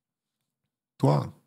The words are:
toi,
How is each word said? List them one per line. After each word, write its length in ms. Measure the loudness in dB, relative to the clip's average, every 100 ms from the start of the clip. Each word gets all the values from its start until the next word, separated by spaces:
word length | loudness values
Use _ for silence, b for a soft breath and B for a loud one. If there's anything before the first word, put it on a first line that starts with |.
| _ _ _ _ _ _ _ _ _ -2
toi, 340 | 0 0 -4 -14